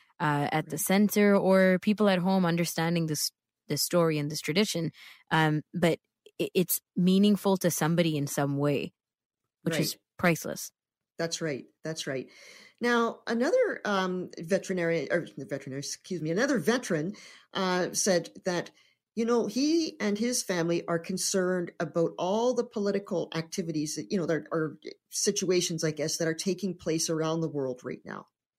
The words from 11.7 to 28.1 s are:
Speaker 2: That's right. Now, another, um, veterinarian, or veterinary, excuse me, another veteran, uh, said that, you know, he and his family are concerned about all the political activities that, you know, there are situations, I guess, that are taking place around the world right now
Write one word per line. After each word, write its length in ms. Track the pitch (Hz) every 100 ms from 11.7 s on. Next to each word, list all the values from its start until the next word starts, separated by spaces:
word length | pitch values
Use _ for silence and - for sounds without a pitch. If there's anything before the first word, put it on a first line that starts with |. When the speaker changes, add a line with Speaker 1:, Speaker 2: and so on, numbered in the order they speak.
| _
Speaker 2:
That's 240 | 160 156 151
right. 220 | 135 - - - - - -
Now, 400 | 240 240 233 233 -
another, 540 | 233 285 508 427 -
um, 460 | 202 196 185 185 - -
veterinarian, 720 | 165 190 - 185 165 165 135
or 160 | 170 147 -
veterinary, 420 | 135 135 135 135
excuse 420 | 139 - - 175
me, 100 | 151
another 280 | 175 269 247
veteran, 540 | 208 247 247 160 170 - - - _
uh, 380 | - 185 180 170
said 380 | - 208 175 165 - 185
that, 260 | 175 - _ _ _ _ 208
you 100 | 233
know, 220 | 240 208
he 520 | 240 294 330 320 -
and 160 | 208 208
his 280 | 240 240
family 440 | - 180 165 170 -
are 120 | 170
concerned 720 | 165 185 - 196 180 180 170 -
about 320 | 165 175 165 -
all 340 | 180 214 247
the 100 | 240
political 640 | 233 214 202 202 202 170 -
activities 640 | - 165 - 165 156 151 156
that, 160 | -
you 60 | 196
know, 80 | 151
there 180 | 156 -
are 260 | 165 156 - - - _
situations, 720 | - 208 202 180 180 175 160
I 60 | 160
guess, 280 | 151 151 -
that 100 | 165
are 80 | 160
taking 420 | 196 180 196 175
place 320 | 175 160 -
around 320 | 160 160 165
the 80 | 160
world 320 | 143 131 123
right 180 | 127 -
now 220 | -